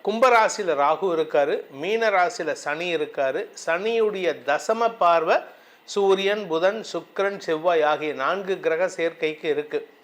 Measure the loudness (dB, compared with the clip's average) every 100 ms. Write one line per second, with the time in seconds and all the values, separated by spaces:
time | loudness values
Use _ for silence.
0 | -6 2 4 6 4 0 -2 2 2 2
1 | 0 0 0 2 2 -2 -6 -10 -4 0
2 | 2 2 0 -2 -6 -6 -6 -6 -2 -2
3 | -4 -2 -2 -2 -6 -8 -4 -2 0 0
4 | 0 0 -2 -2 -2 -2 0 0 0 2
5 | 4 4 4 0 -2 -14 -20 -20 -6 0
6 | 4 4 2 -2 -2 0 0 0 -6 -10
7 | -6 -2 -2 -2 -4 0 2 4 2 0
8 | -2 -2 -2 -2 -2 -2 0 0 -2 -2
9 | -4 -2 -4 -2 -2 -2 -2 -6 -8 -16